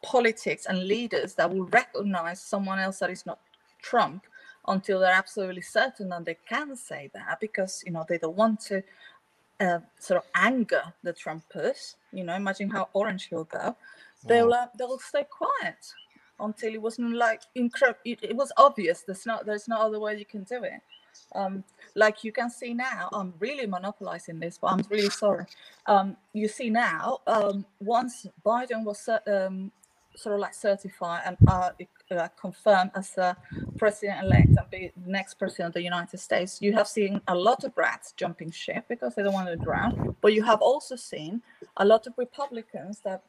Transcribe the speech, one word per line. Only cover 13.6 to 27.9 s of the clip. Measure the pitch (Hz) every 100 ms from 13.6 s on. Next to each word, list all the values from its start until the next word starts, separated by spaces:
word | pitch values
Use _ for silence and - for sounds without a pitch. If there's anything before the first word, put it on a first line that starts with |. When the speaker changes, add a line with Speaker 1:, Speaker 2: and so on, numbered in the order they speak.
| - 247 - - - _ -
Speaker 1:
They'll, | 233 233
Speaker 2:
Mm. | 240
Speaker 1:
uh, | 240 220
they'll | 247 262
stay | - 294 285
quiet | - - 554 330 - - - - _ _ _
until | 214 214 226 220
it |
wasn't, | 220 233 240 233
like, | 240 220 - -
incre-, | 240 - 247 220 -
it, | 240
it | 208 233
was | 269 -
obvious. | 277 277 175 175
There's | - 190 233
not, | 220 208
there's | 208 220
no | 226
other | 220 214
way | 214 214
you | 208
can | 208
do | 190 247
it. | 214 - _ - _ - _ -
Um, | 196 196 - _ - -
like | 214 214
you | 226
can | 214 240
see | - 247
now, | 240 254 240 175
I'm | 214 185 170
really | 214 294 233
monopolizing | 180 190 208 190 170 - 165
this, | 170 -
but | -
I'm | 185 202
really | 214 202
sorry. | - 208 180 180 - - - -
Um, | 202 196 - _
you | 214 214
see | - 247
now, | 220 233 165 214 254 -
um, | 220 202 196 190 _
once | 202